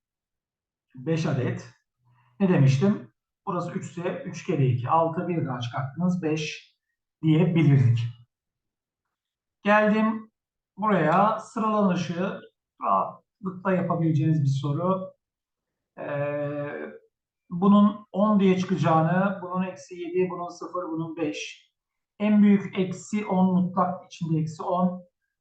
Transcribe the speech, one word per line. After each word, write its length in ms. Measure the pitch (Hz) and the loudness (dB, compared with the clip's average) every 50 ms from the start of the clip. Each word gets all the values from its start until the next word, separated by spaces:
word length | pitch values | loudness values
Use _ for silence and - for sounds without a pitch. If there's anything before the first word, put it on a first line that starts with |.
| _ _ _ _ _ _ _ _ _ _ _ _ _ _ _ _ _ _ _ | _ _ _ _ _ _ _ _ _ _ _ _ _ _ _ _ _ _ _
beş 300 | 131 127 151 165 151 160 | -12 -6 -4 -4 -2 -2
adet. 480 | 160 131 123 120 117 117 - - - _ _ _ _ _ _ _ _ _ _ _ _ _ - | -2 -2 -2 -2 -2 -4 -6 -10 -16 _ _ _ _ _ _ _ _ _ _ _ _ _ -2
Ne 100 | 196 180 | 0 2
demiştim? 640 | 175 143 135 135 139 - 196 202 214 - - - _ _ _ _ _ _ - | 4 6 6 4 4 4 2 2 2 0 -4 -14 _ _ _ _ _ _ -10
Burası 260 | - 180 175 175 - | -8 -6 -6 -6 -6
üç 200 | - 190 175 - | -8 -10 -10 -10
ise 320 | - 175 175 175 - - - | -12 -8 -6 -6 -6 -6 -10
üç 200 | - - - - | -12 -12 -12 -6
kere 200 | - 170 139 135 | -4 -2 0 2
iki, 240 | 123 117 - - - | 0 0 -2 -2 0
altı, 380 | 156 165 165 156 - 180 175 175 | 0 0 0 0 -2 -4 -4 -4
bir 180 | 170 160 131 | -4 -4 -4
daha 140 | 131 127 123 | -4 -6 -8
çıkarttınız, 640 | 117 - - 131 135 - - 165 180 180 175 - | -8 -8 -6 -8 -8 -8 -6 -4 -2 -2 -2 -2
beş 540 | 160 151 156 160 - - - - - _ _ _ _ _ _ _ _ _ _ - | -2 -2 -2 -2 -4 -6 -10 -12 -18 _ _ _ _ _ _ _ _ _ _ -2
diyebilirdik. 760 | - 160 156 156 185 - - 165 151 139 139 135 120 113 117 - - - - - - _ _ _ _ _ _ _ _ _ _ _ _ _ _ _ _ _ _ _ _ _ _ _ _ _ _ _ - | 2 2 4 4 4 2 2 4 4 6 6 6 6 4 4 2 0 -4 -8 -12 -20 _ _ _ _ _ _ _ _ _ _ _ _ _ _ _ _ _ _ _ _ _ _ _ _ _ _ _ 0
Geldim 680 | 208 208 214 214 208 208 220 220 220 220 220 - - _ _ _ _ _ _ _ _ _ - | 2 4 4 4 4 4 2 2 0 0 -4 -8 -14 _ _ _ _ _ _ _ _ _ -4
buraya, 600 | 202 214 202 180 156 151 165 190 202 220 220 - | 0 2 2 2 2 2 4 4 2 2 0 -2
sıralanışı 1040 | - - - 233 214 220 214 214 202 185 175 170 - - 170 170 190 196 - - - - _ _ _ _ _ - - | -8 -10 -8 -4 -2 0 0 2 2 2 2 0 -2 -4 -4 -4 -4 -6 -6 -10 -16 -20 _ _ _ _ _ -8 -2
rahatlıkla 880 | 113 98 95 90 - - - _ _ _ _ - 185 185 - - 196 185 | 0 0 0 0 -2 -6 -16 _ _ _ _ -12 -10 -10 -6 -2 -2 0
yapabileceğiniz 680 | 175 - 170 170 160 165 160 - - 156 160 156 - | 0 0 -2 -2 0 0 0 2 2 2 2 2 2
bir 180 | 135 135 - - | 2 0 0 -2
soru. 520 | - 147 143 160 175 185 190 185 - - - _ _ _ _ _ _ _ _ _ _ _ _ _ _ _ _ - | -2 -4 -4 -2 -2 -2 -2 -2 -4 -10 -16 _ _ _ _ _ _ _ _ _ _ _ _ _ _ _ _ -14
Ee, 920 | - - 143 143 143 147 147 147 147 143 147 147 143 147 147 151 - - - - _ _ _ _ _ _ _ _ _ - | -10 -8 -6 -6 -4 -4 -4 -4 -6 -6 -6 -6 -8 -8 -10 -10 -12 -12 -14 -18 _ _ _ _ _ _ _ _ _ -10
bunun 580 | 180 175 190 202 208 208 208 208 - - - _ | -4 2 4 6 8 8 6 6 4 0 -12 _
on 280 | - 190 208 214 214 196 | -2 0 2 4 4 4
diye 200 | 196 190 180 180 | 6 4 4 2
çıkacağını, 800 | - - 185 147 143 170 160 160 160 165 180 185 196 202 190 - | 2 -2 0 0 2 4 4 4 4 4 2 2 0 0 -2 -4
bunun 220 | - - 180 185 185 | -8 -6 -4 -4 -4
eksi 320 | 185 - - - - 180 | -4 -6 -12 -16 -18 -14
yedi, 340 | 175 175 160 175 185 185 180 | -12 -10 -4 0 0 0 0
bunun 200 | 175 175 175 175 | -2 -8 -10 -10
sıfır, 340 | 175 - 175 165 - 180 180 | -12 -12 -14 -10 -8 -8 -8
bunun 340 | 160 160 160 160 165 156 165 | -6 -6 -6 -6 -6 -6 -6
beş. 540 | 160 147 - - - - - - _ _ _ _ _ _ _ _ _ _ _ - | -6 -6 -6 -8 -12 -14 -16 -20 _ _ _ _ _ _ _ _ _ _ _ -4
En 240 | 208 214 214 208 202 | 0 2 4 6 6
büyük 360 | 208 202 - - - - 202 | 6 6 4 2 -2 -2 -2
eksi 460 | 180 180 - - - - 208 208 - | -2 -2 -4 -10 -10 -6 -6 -6 -4
on, 280 | - 190 185 185 185 185 | -2 0 2 2 4 4
mutlak 520 | 180 180 - - 190 180 180 - - - | 2 0 0 0 -2 -2 -2 -2 -8 -12
içinde 340 | - - - 175 156 165 156 | -18 -12 -10 -6 -2 -2 -2
eksi 240 | 156 156 - - 180 | -2 -4 -8 -10 -6
on. 400 | 185 175 180 185 180 180 - - _ _ _ _ _ _ _ | -4 -2 0 0 -2 -2 -4 -14 _ _ _ _ _ _ _